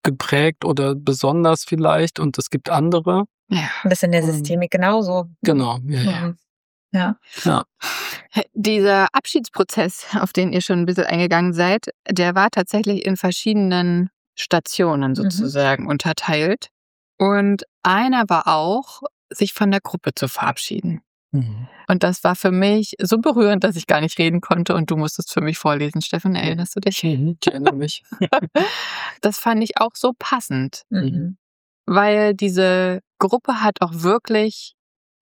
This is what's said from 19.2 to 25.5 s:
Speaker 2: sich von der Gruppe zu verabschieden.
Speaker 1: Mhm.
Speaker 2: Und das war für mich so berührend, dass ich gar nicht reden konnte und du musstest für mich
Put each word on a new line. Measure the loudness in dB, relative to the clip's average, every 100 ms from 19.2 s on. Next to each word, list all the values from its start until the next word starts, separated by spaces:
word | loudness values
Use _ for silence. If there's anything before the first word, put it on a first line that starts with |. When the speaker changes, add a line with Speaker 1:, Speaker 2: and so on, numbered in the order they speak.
| _
Speaker 2:
sich | -2 -2
von | 2 2
der | 2
Gruppe | -2 -6 -6
zu | -4 -6
verabschieden. | -2 -4 -4 -6 -6 -4 -8 _ _ _
Speaker 1:
Mhm. | -4 -2 -6 -12 -14 -2
Speaker 2:
Und | 2
das | 2 2
war | 0 2
für | 0
mich | 2 4 2 0 -4
so | 0 2
berührend, | 4 4 4 4
dass | 0 -2
ich | 0
gar | 0
nicht | 2 2
reden | 2 2
konnte | 0 -2 2
und | 0 0
du | 0
musstest | -2 -4 -4
für | -2
mich | -2